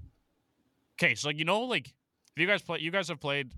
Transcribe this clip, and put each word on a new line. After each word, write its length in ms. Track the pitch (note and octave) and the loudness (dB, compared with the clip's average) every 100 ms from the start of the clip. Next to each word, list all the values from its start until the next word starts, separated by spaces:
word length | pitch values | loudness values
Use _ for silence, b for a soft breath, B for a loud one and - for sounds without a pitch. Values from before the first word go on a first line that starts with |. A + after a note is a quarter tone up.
| - _ _ _ _ _ _ _ _ - | -18 _ _ _ _ _ _ _ _ 0
case. 260 | E3 A2+ | 2 2
Like, 140 | C#3+ D3+ | -2 0
you 60 | |
know, 160 | E3 G#3 | 2 2
like, 280 | B3+ F#3 - | 2 -2 -4
if 520 | _ _ _ _ D3 | _ _ _ _ 0
you 80 | F3+ | 2
guys 140 | G3 | 2
play, 180 | - D#3+ | 0 -4
you 100 | D#3+ | 0
guys 160 | G3 D#3+ | 0 -2
have 120 | D3 | -4
played, 320 | D3 C#3+ B2+ | -2 -2 -4